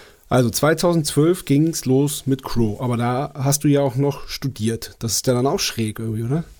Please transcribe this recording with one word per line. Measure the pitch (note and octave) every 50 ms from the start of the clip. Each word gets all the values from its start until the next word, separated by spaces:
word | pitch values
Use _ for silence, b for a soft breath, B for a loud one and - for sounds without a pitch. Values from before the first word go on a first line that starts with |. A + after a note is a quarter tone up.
| B B B B B -
Also | C3 B2+ B2+ A2+
zweitausendzwölf | G2 - - D3+ D#3+ D3+ - F3 E3+ E3 D3 - - C#3+ D3+ E3 F3+ F#3 -
ging's | - C#3 C#3+ D#3 E3 D#3+ - -
los | - C3 C3+ C#3+ D3 D3 - -
mit | C3 C3+ C3 -
Crow, | - - A#2+ A2+ G#2 G#2 G#2+
aber | C3 B2 A#2+
da | A#2 A#2+ A#2+ B2 B2+ D3 - -
hast | C#3 C3 C#3 D3 D3 -
du |
ja | D3 C#3+ C#3+
auch | C#3+ C3+ A2+
noch | C3+ C#3 C#3+ C#3 - - -
studiert. | - - - C3+ - - G#2+ A2+ A2+ A2+ - - - -
Das | - A2+ -
ist | - -
ja | C#3 B2
dann | B2 B2+
auch | C#3+ F3 G3
schräg | - - - - A2+ G#2+ A2 -
irgendwie, | A2+ A2 A2 A2 A2+
oder? | A#2 C#3 E3+ E3 - -